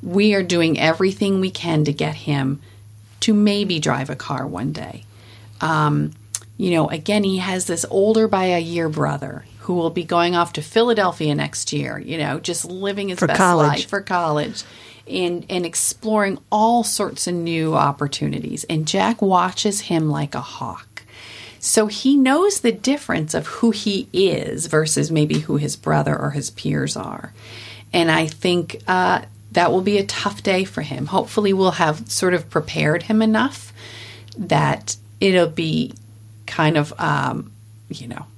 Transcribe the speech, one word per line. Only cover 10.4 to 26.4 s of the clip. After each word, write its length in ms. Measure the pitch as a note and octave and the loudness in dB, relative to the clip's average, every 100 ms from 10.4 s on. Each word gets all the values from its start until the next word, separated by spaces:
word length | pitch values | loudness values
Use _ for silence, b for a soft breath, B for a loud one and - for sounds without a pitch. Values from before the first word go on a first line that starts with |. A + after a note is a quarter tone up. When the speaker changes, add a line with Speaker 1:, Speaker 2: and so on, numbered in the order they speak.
| E3+ | 0
Speaker 1:
to 80 | - | -2
Philadelphia 720 | D3+ A3+ A#3+ A3+ F#3 E3+ D#3 C#3+ | -2 2 4 4 2 0 0 0
next 360 | C#3 - - | -2 -6 -6
year, 260 | D3 C3+ - | -4 -4 -8
you 200 | - E3 | -8 -4
know, 220 | D3 C#3 | -4 -4
just 240 | D3+ E3+ | -4 -6
living 440 | E3+ F#3 G3 G3+ G3 | -6 -4 -4 -4 -6
his 100 | F3+ | -2
Speaker 2:
For 100 | E3 | 0
Speaker 1:
best 100 | D3+ | 4
Speaker 2:
college. 280 | F#3 E3+ D3 | 4 6 4
Speaker 1:
life 200 | D3 - | 2 -4
for 120 | G3+ | -6
college 640 | F#3+ F3+ E3 D3+ D3 - B B B B - | -2 0 0 0 -2 -8 B B B B -8
and, 380 | F#3 F3 F3 - | -4 -2 -2 -4
and 160 | F3+ | -4
exploring 760 | E3+ - - - A3 G#3+ G3+ F#3 _ | -4 -2 -4 -4 0 2 0 -2 _
all 320 | G#3 A3 A#3+ | 2 4 4
sorts 460 | A3+ - G3 - - | 2 -2 -4 -4 -4
of 60 | |
new 400 | F3 E3+ E3 D#3+ | -2 -2 0 2
opportunities. 880 | D#3 C#3 C#3+ C#3+ - D3 D3 D#3 - | 4 2 2 -4 -2 -4 -4 -6 -8
And 220 | - D#3+ D#3 | -2 -2 0
Jack 340 | G3 F#3+ A3+ | 2 2 2
watches 600 | G3+ F3+ F#3 - G#3 G3 | 4 4 2 0 -2 -2
him 280 | - E3 D#3 | -2 0 2
like 240 | D3 C#3+ | 0 -2
a 60 | C#3 | -6
hawk. 640 | - - A#2+ F2+ - - - B B B B B | -10 -10 -10 -12 -16 -20 -20 B B B B B
So 260 | - - G#3+ | 0 2 2
he 300 | G#3 C4 C#4+ | 0 4 6
knows 440 | C4 C#4+ G4 F#4 | 6 4 4 2
the 120 | A#3+ | 0
difference 600 | A3+ B3 C#4+ - E3 D#3 | 2 0 -2 -2 -4 -2
of 120 | - D3+ | -4 -4
who 240 | - A#3 | 0 2
he 380 | G#3+ - G3 - | 2 0 -2 -2
is 540 | F3 F#3+ D#3 - - E3 | 2 2 2 -4 -6 0
versus 460 | D#3 D#3 - D3 | 0 2 0 2
maybe 260 | D#3+ D3+ D#3 | 2 2 0
who 160 | D#3 D3 | 0 -2
his 180 | D3 - | -2 -4
brother 400 | D#3 D3+ C#3+ C#3+ | 0 0 2 0
or 160 | C#3 | -2
his 180 | C#3+ | -4